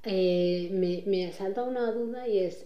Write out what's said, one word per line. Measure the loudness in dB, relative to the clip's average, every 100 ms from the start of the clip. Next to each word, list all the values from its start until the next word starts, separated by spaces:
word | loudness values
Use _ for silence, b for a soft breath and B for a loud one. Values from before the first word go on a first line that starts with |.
Eh, | 0 2 4 4 2 2 0
me, | 0 0 0 0
me | 0 -2
asalta | -4 -4 -2
una | -2 -2 -2
duda | -2 -4 -4 0
y | 0
es, | 0 -4